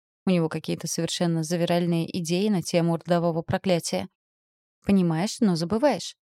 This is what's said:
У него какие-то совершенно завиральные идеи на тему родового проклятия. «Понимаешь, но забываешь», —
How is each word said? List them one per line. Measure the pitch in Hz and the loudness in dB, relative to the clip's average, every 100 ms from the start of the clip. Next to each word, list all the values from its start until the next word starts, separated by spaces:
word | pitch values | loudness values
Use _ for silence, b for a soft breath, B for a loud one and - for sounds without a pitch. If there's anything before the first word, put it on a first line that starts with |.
| _ _ - | _ _ 0
У | |
него | 175 160 | 2 2
какие-то | 160 160 170 165 | -4 -6 -6 -4
совершенно | - 165 - 175 165 | -4 -4 0 0 0
завиральные | 156 175 170 175 175 170 165 185 | -2 -2 0 0 2 0 -2 -4
идеи | 165 180 214 | -2 0 0
на | 190 | 0
тему | - 175 170 165 | 0 0 2 0
родового | - 175 170 165 | 0 0 2 -2
проклятия. | - 190 190 170 - 185 190 _ _ _ _ _ _ _ | -2 -4 0 0 0 -6 -6 _ _ _ _ _ _ _
«Понимаешь, | - 196 175 160 208 - | 2 4 4 2 -2 0
но | 214 165 | 0 2
забываешь», — | 170 220 285 190 - - _ | 0 2 2 0 -6 -16 _